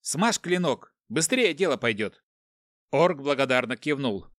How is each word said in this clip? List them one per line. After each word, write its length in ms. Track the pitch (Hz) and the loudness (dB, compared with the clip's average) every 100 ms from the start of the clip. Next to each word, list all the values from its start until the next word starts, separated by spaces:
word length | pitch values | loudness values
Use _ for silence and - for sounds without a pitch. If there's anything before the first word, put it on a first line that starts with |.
Смажь 400 | - 143 220 208 | -8 -2 0 0
клинок, 540 | 170 180 175 117 - _ _ | -2 0 0 -2 -6 _ _
быстрее 440 | 127 160 254 220 | -2 0 2 0
дело 220 | 147 185 127 | 2 0 0
пойдет". 480 | 120 104 104 _ _ _ _ _ _ _ _ | 0 -2 -4 _ _ _ _ _ _ _ _
Орк 300 | 139 175 156 | 2 2 2
благодарно 560 | 139 139 135 127 120 123 | -2 0 2 2 0 -6
кивнул. 500 | 151 139 135 98 - | -4 -2 -2 -4 -10